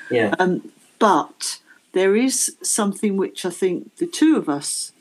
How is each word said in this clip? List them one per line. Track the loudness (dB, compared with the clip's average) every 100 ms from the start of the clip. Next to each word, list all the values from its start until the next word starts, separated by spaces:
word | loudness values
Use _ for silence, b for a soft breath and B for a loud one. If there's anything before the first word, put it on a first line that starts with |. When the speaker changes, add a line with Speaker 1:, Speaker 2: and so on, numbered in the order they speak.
| B
Speaker 1:
Yeah. | 0 0 0
Speaker 2:
Um, | 0 0 -6 _ _ 0
but | 4 4 0 -8 -10 -10 b b _
there | 0 2 4
is | 2 0 -4 -6
something | -4 -2 -2 0 -2 0
which | -4 -4 -8
I |
think | -2 -2 -2 -8 -8
the | -6
two | 2 4 4
of | 0
us | -4 -4 -8 -10 _